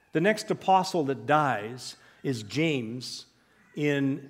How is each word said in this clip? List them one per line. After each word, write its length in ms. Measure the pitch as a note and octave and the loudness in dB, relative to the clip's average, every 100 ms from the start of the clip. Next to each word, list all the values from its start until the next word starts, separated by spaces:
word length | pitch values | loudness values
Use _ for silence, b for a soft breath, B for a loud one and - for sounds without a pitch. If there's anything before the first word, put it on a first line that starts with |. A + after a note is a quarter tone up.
| _ | _
The 80 | D#3+ | 2
next 320 | F#3 G#3+ - | 2 2 -2
apostle 540 | F#3+ - F#3+ F3+ F3 C#3 | -2 4 4 4 0 0
that 200 | B2+ A#2 | -2 2
dies 720 | D3+ D3 A2+ G#2+ B2+ - - b b | 4 4 0 -4 -10 -14 -16 b b
is 200 | - B2 | -6 -4
James 840 | G#2 A#2 E3 C#3+ A2+ B2 B2 - - b b b _ | -4 0 0 0 -4 -8 -10 -14 -16 b b b _
in 560 | - D3 C#3+ C#3 C#3+ - | -4 0 2 0 -2 -4